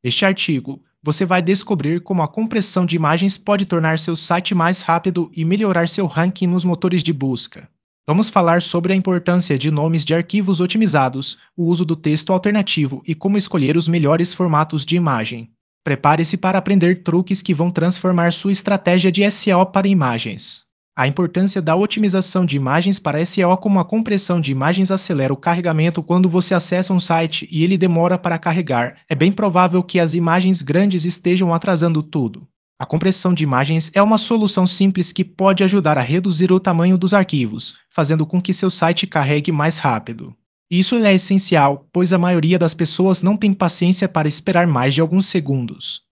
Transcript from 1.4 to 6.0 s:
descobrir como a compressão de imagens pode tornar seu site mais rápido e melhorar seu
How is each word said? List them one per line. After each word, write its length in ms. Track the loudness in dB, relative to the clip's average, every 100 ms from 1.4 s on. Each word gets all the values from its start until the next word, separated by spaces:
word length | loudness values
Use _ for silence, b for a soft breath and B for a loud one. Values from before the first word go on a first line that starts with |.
descobrir 600 | 0 -2 -2 -4 -2 -4
como 200 | -4 -2
a 60 | -2
compressão 580 | -4 -4 -4 -2 -2 0
de 100 | 0
imagens 400 | 0 2 0 -2
pode 300 | -2 -2 0
tornar 320 | 0 0 -2
seu 180 | -4 -6
site 380 | -2 -2 0
mais 300 | 0 0 -2
rápido 480 | 0 0 0 -4 -6 -4
e 80 |
melhorar 460 | -2 0 0 0 0
seu 160 | -2